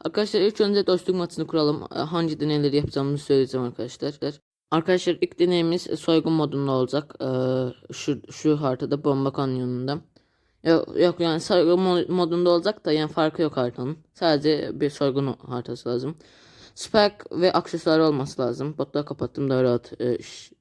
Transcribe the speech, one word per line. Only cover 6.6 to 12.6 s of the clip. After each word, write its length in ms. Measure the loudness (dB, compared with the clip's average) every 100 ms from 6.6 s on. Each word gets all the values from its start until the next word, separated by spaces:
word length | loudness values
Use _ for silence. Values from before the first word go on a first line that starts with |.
| 0
olacak. 440 | 0 0 -2 -4 -8
Ee, 40 | -4 -2 0 0 -2 -8 -16
şu, 280 | -8 -4 -4 -8
şu 300 | -2 0 2
haritada, 420 | 0 -2 -2 0
Bomba 300 | 0 0 0
Kanyonu'nda. 680 | -2 -2 -2 -4 -4 -4 -6 -10 _ _ _ _ _
Yok, 360 | 2 2 2 2
yok, 200 | 2 2
yani 200 | -2 -2
soygun 400 | 2 4 4 4
mo-, 320 | 4 0 0
modunda 380 | 0 0 2 4
olacak 360 | 4